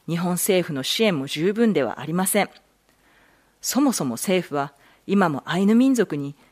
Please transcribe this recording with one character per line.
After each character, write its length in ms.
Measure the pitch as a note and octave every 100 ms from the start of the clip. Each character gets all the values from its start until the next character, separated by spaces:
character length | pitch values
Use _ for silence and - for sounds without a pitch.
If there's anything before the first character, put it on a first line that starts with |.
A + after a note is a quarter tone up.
| -
日 100 | E3+
本 160 | F3
政 320 | F3 - F#3 E3+
府 80 |
の 100 | C#3
支 200 | C3 -
援 160 | A3 D#3
も 80 | C#3
十 240 | D3+ F3+
分 220 | G#3+ A#3
で 100 | D#3+
は 160 | A#2 -
あ 60 | C3+
り 80 |
ま 120 | F3 F#3+
せ 140 | G#3
ん。 80 | - - _ _ _ _ _ _ _ _ _ _
そ 200 | - B3+
も 100 | C#4+
そ 140 | - C#3
も 60 |
政 360 | A2+ - F#3 E3+
府 80 | C#3+
は 180 | C#3+ - _ _ -
今 220 | G3+ F3+
も 120 | C#3 -
ア 120 | E3+
イ 80 | G3
ヌ 80 |
民 220 | A3+ C4+ B3
族 220 | F#3 D3
に 180 | C#3+ - _